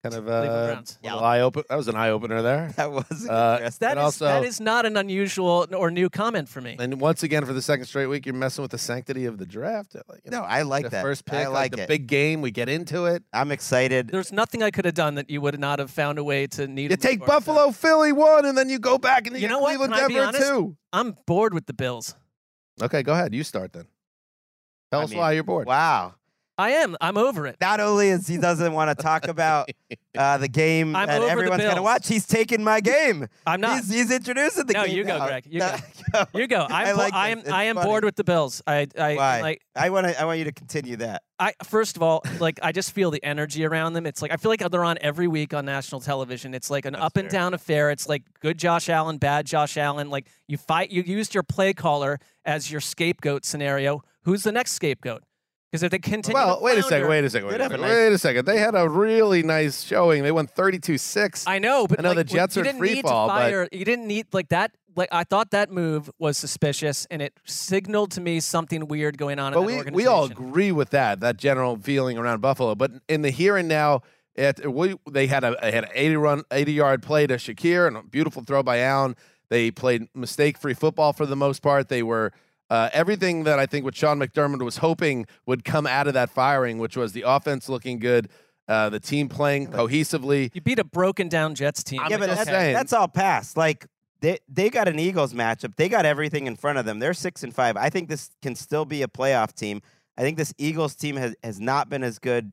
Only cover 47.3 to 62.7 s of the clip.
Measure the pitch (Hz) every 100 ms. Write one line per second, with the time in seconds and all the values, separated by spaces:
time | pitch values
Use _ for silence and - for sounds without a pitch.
47.3 | 190 180 180 - 151 147 147 - 147 _
48.3 | _ 156 165 175 170 165 160 160 151 143
49.3 | 147 139 160 147 - 147 147 147 139 -
50.3 | _ - 147 - 160 196 180 175 196 214
51.3 | 202 170 - 196 190 165 147 143 143 _
52.3 | _ 160 151 131 151 - - 170 170 147
53.3 | 143 - 147 143 139 139 143 _ _ -
54.3 | 196 214 226 254 - 156 127 127 110 _
55.3 | _ _ _ _ 160 170 190 - 208 208
56.3 | 254 214 180 233 226 226 156 143 156 139
57.3 | 110 101 214 - 135 180 226 226 196 156
58.3 | 123 131 214 214 208 165 160 214 226 214
59.3 | 180 160 160 151 - - 190 170 151 143
60.3 | 160 143 - 190 185 160 143 - 202 202
61.3 | - - 190 214 277 208 - 175 170 151
62.3 | 165 185 202 185